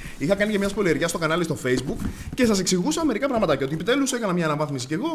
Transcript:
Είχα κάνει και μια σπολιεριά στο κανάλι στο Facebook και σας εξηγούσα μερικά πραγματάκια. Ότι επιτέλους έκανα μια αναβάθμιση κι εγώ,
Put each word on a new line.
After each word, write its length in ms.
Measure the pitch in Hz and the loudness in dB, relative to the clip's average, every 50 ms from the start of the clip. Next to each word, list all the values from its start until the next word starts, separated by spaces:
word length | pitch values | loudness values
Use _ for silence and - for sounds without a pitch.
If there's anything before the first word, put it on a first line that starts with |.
| - - - | -14 -12 -8
Είχα 180 | - 135 170 196 | -4 0 0 2
κάνει 160 | 196 208 214 | 2 2 0
και 60 | 214 | 2
μια 120 | 196 196 196 | 0 0 0
σπολιεριά 380 | 202 214 185 165 151 135 165 | 0 0 2 2 2 2 0
στο 100 | 165 - | -2 -2
κανάλι 260 | 165 160 151 160 180 165 | 0 0 0 0 0 0
στο 140 | 165 139 - - | -2 -2 -2 0
Facebook 340 | 127 127 127 127 165 220 - - - - - - - - | 0 0 0 0 -2 -4 -4 -4 -6 -6 -6 -10 -6 0
και 120 | - 247 | 2 4
σας 140 | 220 208 190 | 4 4 2
εξηγούσα 460 | 180 - 185 180 180 294 302 330 330 | 2 2 2 2 2 0 0 0 0
μερικά 220 | 277 214 - 269 | 0 0 0 0
πραγματάκια. 380 | 277 247 220 196 160 139 131 135 | 0 2 2 2 2 2 2 0
Ότι 100 | 135 160 | -2 -2
επιτέλους 380 | 160 180 233 262 285 277 247 262 | -2 0 0 2 2 2 0 -2
έκανα 200 | 233 226 190 175 | -2 -2 0 0
μια 120 | 180 165 | 2 2
αναβάθμιση 420 | 156 147 151 151 143 139 127 120 | 0 0 0 -2 -2 -4 -6 -4
κι 60 | 135 156 | -4 -4
εγώ, 140 | 180 277 339 | -4 -2 -4